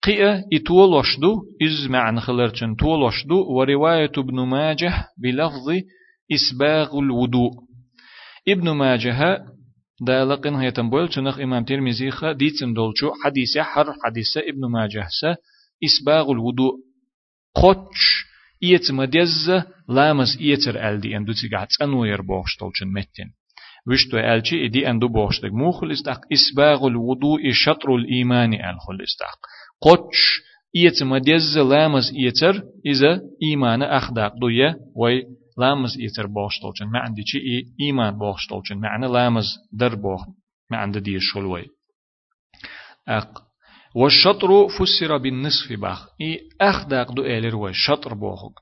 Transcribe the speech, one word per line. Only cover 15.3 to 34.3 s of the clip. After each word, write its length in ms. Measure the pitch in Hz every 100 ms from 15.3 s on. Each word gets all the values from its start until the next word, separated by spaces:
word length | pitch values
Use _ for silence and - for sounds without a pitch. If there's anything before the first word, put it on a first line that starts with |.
| 170 _ _ _ _
إسباغ 480 | 156 - 139 156 143
الوضوء. 420 | 123 117 120 131 131 - _ _ _ _ _ _
قوتش، 480 | - 180 190 - - - - - _ _ _
إيت 300 | 180 175 175
مديز، 580 | 135 135 156 175 156 156 180 - - -
لامز 500 | 131 151 147 123 -
إيتر 480 | 147 139 131 107 110
ألدي، 280 | 104 110 107
أندو 160 | 104
تيجا 340 | 107 113 101 101 -
تنوير 440 | 147 135 110 101
بوخش 340 | 95 95 92 -
طولشن 300 | 95 - 95
متن. 440 | 98 98 - 90 _ _ - - - -
وشتو 300 | 127 - 113
ألشي 480 | 113 113 113 165 131
إدي 240 | 117 135
أندو 180 | 117 123
بوخش 320 | 110 101 -
تك 120 | 104
موخل 400 | 107 156 175 160
استاق 280 | 147 - 123 -
إسباغ 540 | 147 - 135 147 143 135
الوضوء 640 | 120 117 127 143 151 151
شطر 420 | 113 - 151 143
الإيمان 600 | 123 120 127 123 123 117
ألخل 480 | 107 87 87 - 95
استاق. 360 | 95 - 92 - - - - _
قوتش 600 | 151 175 - - - - - _ _ 170
إيت 260 | 175 -
مديز 560 | 135 131 135 160 156 151
لامز 540 | 135 143 156 143 117
إيتر 480 | 151 127 120 165 196 - - 143
إذا 340 | 139 143 180 - -
إيمان 400 | 156 147 127 117
أخداق 500 | 143 135 123 117 104